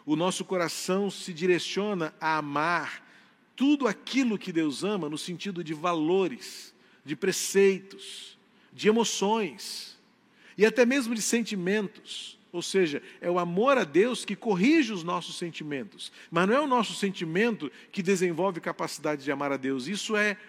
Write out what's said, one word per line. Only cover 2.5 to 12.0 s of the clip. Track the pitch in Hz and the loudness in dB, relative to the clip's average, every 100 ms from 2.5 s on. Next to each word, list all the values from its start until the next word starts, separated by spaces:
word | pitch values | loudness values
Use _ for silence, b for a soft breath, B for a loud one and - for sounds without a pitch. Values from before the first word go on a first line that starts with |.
| 143 160 170 135 - - B B B _ | -2 0 0 -2 -12 -18 B B B _
tudo | - 269 294 240 | 0 2 4 2
aquilo | 190 - 247 247 202 | -2 -2 0 2 0
que | 185 | -2
Deus | 165 156 123 | -2 0 -2
ama | 185 208 147 | -4 -2 -4
no | 151 | -6
sentido | - 165 202 175 | -8 -8 -8 -8
de | 156 | -8
valores, | 151 175 170 156 190 175 113 - - - _ b b | -4 -2 0 2 2 2 -4 -12 -16 -18 _ b b
de | 139 | -12
preceitos, | 147 196 - - 190 196 190 - - - - - - _ b b | -4 -2 -2 0 4 6 4 -4 -18 -16 -16 -18 -20 _ b b
de | 127 160 | 0 4
emoções | 226 214 - 196 226 185 107 - - - - _ _ _ B B - | 4 2 0 0 0 -2 -6 -12 -12 -14 -18 _ _ _ B B 4
e | 214 | 4
até | 220 | 6
mesmo | 240 277 226 | 4 4 0
de | 233 | -2
sentimentos. | - 240 226 202 175 214 190 - | 0 0 0 -4 0 0 -2 -8